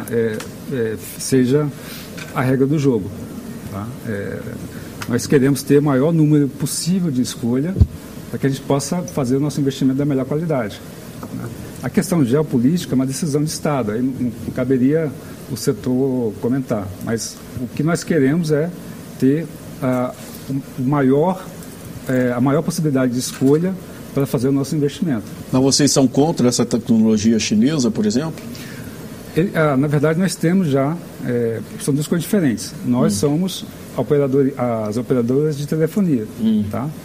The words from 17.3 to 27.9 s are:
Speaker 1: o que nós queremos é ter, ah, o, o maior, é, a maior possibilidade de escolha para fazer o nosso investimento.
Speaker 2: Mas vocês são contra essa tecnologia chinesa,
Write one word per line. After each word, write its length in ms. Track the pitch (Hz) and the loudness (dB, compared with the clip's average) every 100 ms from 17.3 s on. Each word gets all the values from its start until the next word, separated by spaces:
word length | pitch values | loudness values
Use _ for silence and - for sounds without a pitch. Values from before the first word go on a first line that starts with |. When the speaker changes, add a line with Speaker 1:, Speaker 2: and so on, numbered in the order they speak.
| - - - | -12 -12 -10
Speaker 1:
o 60 | 123 | -6
que 160 | - | -2
nós 220 | 156 170 | 0 0
queremos 480 | - 165 131 165 156 | 0 2 4 2 2
é 180 | 147 170 - - - - - | 0 0 -6 -14 -14 -14 0
ter, 280 | 131 151 156 - - - | 2 2 -2 -10 -16 -6
ah, 320 | 127 127 127 - - - - | -2 0 -2 -6 -14 -12 -6
o, 40 | 135 - - | -6 -6 -4
o 40 | |
maior, 600 | 127 147 131 143 175 185 - - - - - - - | 0 4 4 4 4 0 -6 -14 -16 -16 -14 -10 -2
é, 240 | 127 123 | 0 2
a 80 | 120 | 2
maior 220 | 135 151 | 2 2
possibilidade 500 | 170 - 156 131 127 | 0 0 0 2 2
de 60 | 123 | 0
escolha 560 | - - 135 156 185 180 - - - | -4 2 4 4 2 -4 -10 -14 -6
para 120 | 139 139 | -2 0
fazer 220 | 135 131 | 0 2
o 40 | |
nosso 240 | 139 139 160 | 2 0 0
investimento. 480 | 143 - 175 113 - - - | 0 0 -2 -2 -4 -12 -2
Speaker 2:
Mas 100 | 131 | 2
vocês 280 | 135 127 139 | 4 4 4
são 160 | 147 131 | 6 4
contra 400 | 135 156 165 123 | 4 2 4 2
essa 160 | - | 2
tecnologia 760 | 113 117 - 110 110 107 113 113 | 2 0 2 4 6 4 4 4
chinesa, 500 | - 107 131 156 117 | 2 4 4 4 2